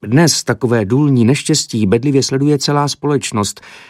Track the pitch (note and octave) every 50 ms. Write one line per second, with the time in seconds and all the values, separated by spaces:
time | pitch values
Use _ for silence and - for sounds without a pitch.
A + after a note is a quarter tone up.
0 | - G#2 A2+ C#3 F3 D#3 - - - - A#2+ - - A#2+ A#2+ A#2 G#2+ F#2+ A#2 C3+
1 | D3+ D3 C#3 B2 A#2 A2 C#3 C#3 - - D#3+ D3 - - - A#2+ G#2+ F#2+ F#2+ A#2
2 | A#2 D3 C#3 C3+ C3 - C#3 C3+ C#3 D3 D3+ C#3 - - D3 D3 C#3+ C#3+ - _
3 | - D3 D3 C3+ - - - A2 G#2 G2+ - - - - - - -